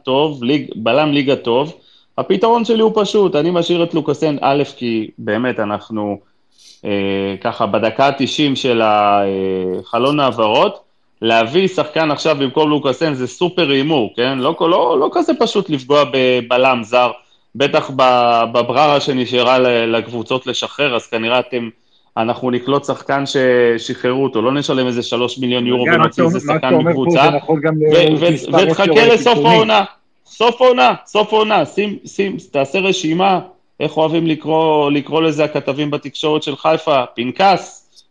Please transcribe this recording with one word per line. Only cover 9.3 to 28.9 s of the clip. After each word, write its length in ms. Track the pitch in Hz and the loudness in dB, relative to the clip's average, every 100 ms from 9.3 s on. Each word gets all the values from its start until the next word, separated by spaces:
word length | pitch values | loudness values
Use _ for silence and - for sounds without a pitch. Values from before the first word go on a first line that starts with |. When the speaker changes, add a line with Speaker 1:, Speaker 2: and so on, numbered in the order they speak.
| 95 95 95 92 92 | -2 -4 -4 -4 -6
Speaker 1:
חלון 360 | - 117 131 147 | -6 -2 0 0
העברות, 600 | 135 117 107 120 202 - _ _ _ _ | 0 0 0 2 0 -2 _ _ _ _
להביא 460 | 110 113 113 160 190 | 0 2 2 0 0
שחקן 440 | - 147 160 160 | -2 -4 -2 -2
עכשיו 240 | 143 165 151 | -2 -2 0
במקום 300 | 135 139 156 | -2 0 0
לוקאסן 440 | 147 135 123 165 | 0 -2 -2 -2
זה 140 | 135 123 | -4 -6
סופר 420 | - 180 - 139 | -4 -4 -2 0
הימור, 440 | 139 143 156 101 - | 0 0 0 -2 -2
כן? 220 | 123 135 | -2 0
לא, 160 | 127 170 | -2 0
לא, 360 | 165 185 165 - | 0 2 2 0
לא 100 | 139 | 0
כזה 200 | 359 339 294 | 0 -2 0
פשוט 300 | 226 208 190 | 0 0 -2
לפגוע 340 | 147 127 147 139 | -6 0 2 2
בבלם 680 | 135 127 127 117 123 131 127 | 2 2 0 0 2 2 2
זר, 280 | 107 123 123 - _ _ _ 113 | 0 0 0 -2 _ _ _ -2
בטח 360 | 139 156 147 135 | 0 0 -2 2
ב-, 480 | 127 123 120 117 117 | 4 4 4 2 2
בבררה 460 | 120 120 120 151 143 | 0 0 2 4 2
שנשארה 600 | 143 131 120 127 120 131 | 0 -2 0 0 2 4
ל-, 80 | 127 120 113 113 | 4 2 0 -2
לקבוצות 520 | 110 120 110 131 127 | -4 -8 -6 -6 -4
לשחרר, 480 | 117 117 - 143 117 | -6 -8 -4 -2 -2
אז 120 | - | -4
כנראה 320 | 117 113 123 | -6 -2 -2
אתם, 300 | 123 123 117 - _ _ _ - | -2 -6 -10 -14 _ _ _ -4
אנחנו 340 | 113 117 127 | -4 -2 -2
נקלוט 320 | 123 123 139 139 | -2 -2 -2 -2
שחקן 380 | 135 - 139 135 | -6 -4 -4 -2
ששחררו 1000 | 143 127 123 120 117 113 123 123 127 | 0 2 4 2 0 -4 -6 -4 -2
אותו, 180 | 135 117 | -2 -2
לא 120 | 117 | -2
נשלם 340 | 143 139 135 127 | -2 -2 -2 -2
איזה 160 | 120 | -4
שלוש 360 | 113 120 123 127 | -4 -4 -4 -4
מיליון 280 | 123 123 123 | -4 -2 0
יורו 180 | 123 127 | 0 0
Speaker 2:
גם 60 | |
מה 120 | 165 | 2
Speaker 1:
ונוציא 200 | 165 - | 0 0
Speaker 2:
שאתה, 120 | 165 185 | 0 0
Speaker 1:
איזה 120 | - | -2
Speaker 2:
מה 60 | |
Speaker 1:
שחקן 140 | 160 131 | -2 0
Speaker 2:
שאתה 80 | 143 | 2
אומר 80 | 160 | 2
פה 80 | 143 | 0
Speaker 1:
מקבוצה. 220 | 135 165 | 2 4
Speaker 2:
זה 140 | 147 147 | 2 2
נכון 220 | - 156 | -2 -2
גם 120 | 156 156 | 0 0
Speaker 1:
ו-, 440 | 151 160 165 156 | 4 4 4 2
ו-, 60 | 170 | 2
Speaker 2:
לטיסה 240 | 147 - | 0 0
Speaker 1:
ותחכה 320 | 170 185 160 | 2 2 2
Speaker 2:
אופיו 240 | 196 | 2